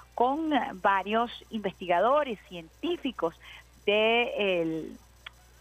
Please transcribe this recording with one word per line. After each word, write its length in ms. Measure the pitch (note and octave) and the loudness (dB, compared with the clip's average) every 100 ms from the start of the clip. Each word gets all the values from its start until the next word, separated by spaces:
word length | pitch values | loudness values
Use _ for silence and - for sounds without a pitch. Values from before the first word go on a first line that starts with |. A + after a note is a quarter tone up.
| - | -8
con 380 | - B3 C#4+ D#4+ C#4 E3 F#3 | 0 2 2 0 0 -2 0
varios 480 | G3+ G3 F#3 A3 A#3 - - | 2 2 2 0 0 -6 -10
investigadores 880 | A3+ G3+ - F3 F3 A3 D4 C#4 G3+ - | -6 -6 -4 0 4 4 4 0 -6 -10
científicos 880 | F3 E3 - D#4 F4 C4+ - E3 - - - - - - | -16 -16 -10 -6 -4 -6 -4 -4 -6 -18 -20 -20 -8 0
de 720 | G#3 A3 A#3 A#3+ - G3+ F3+ | 2 4 2 0 0 0 0
el, 380 | E3 D#3+ - - - - - - - - | 0 -4 -8 -14 -20 -20 -20 -20 -20 -20